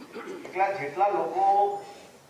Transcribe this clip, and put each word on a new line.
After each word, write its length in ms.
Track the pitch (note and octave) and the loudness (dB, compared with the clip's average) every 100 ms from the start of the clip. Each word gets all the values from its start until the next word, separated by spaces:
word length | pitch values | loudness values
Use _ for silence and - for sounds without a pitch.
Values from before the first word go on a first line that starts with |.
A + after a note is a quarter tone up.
| - - - - - | -18 -14 -12 -12 -8
એટલા 220 | F#3 G3 | 0 0
જેટલા 360 | - - - F#3 | 0 -4 0 2
લોકો 800 | F3+ E3 E3+ G3 G3+ G3+ - - - - - - | 2 0 2 4 6 4 0 -8 -16 -20 -20 -20